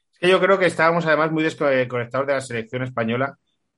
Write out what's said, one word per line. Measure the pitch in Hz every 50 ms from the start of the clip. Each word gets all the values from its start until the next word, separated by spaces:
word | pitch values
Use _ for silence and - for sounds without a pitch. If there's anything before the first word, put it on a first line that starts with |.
| _ _
Es | _ _
que | 180 180
yo | 190 175
creo | 185 190 196 185
que | 185
estábamos | 165 170 - 160 165 170 175 165
además | 160 151 147 160 160
muy | 160 156 156
desconectados | 156 - - 151 143 135 127 127 120 123 120 113 117 - 131 139
de | 139
la | 139 135
selección | 127 - 120 113 110 - - 127
española. | 131 127 - 123 117 113 117 123 135 139 - _ _ _ _ _ _ _ _